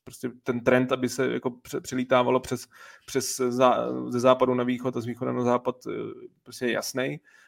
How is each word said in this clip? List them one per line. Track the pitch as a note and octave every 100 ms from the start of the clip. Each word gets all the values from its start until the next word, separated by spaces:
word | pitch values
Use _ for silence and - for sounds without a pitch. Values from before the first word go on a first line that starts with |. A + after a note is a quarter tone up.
prostě | - - B2 B2
ten | - A#2+
trend, | A#2+ B2+ B2+
aby | C3 B2
se | - B2+
jako | B2 B2+
pře-, | A#2+ - C#3+
přelítávalo | - C3 B2+ B2+ B2 B2+
přes, | - B2 - - - - -
přes | C3+ B2 - B2
zá-, | B2 B2+ A2+ A#2+ B2+ B2
ze | B2
západu | B2+ B2+ B2+
na | B2
východ | B2 B2 B2+ B2
a |
z | A#2
východu | A#2 B2+
na | B2
západ, | A#2+ A#2+ B2+ - -
eh, | A2+ A2 A#2 - _
prostě | - - B2
je |
jasnej, | G#2 - B2+ C3+ D3 _ _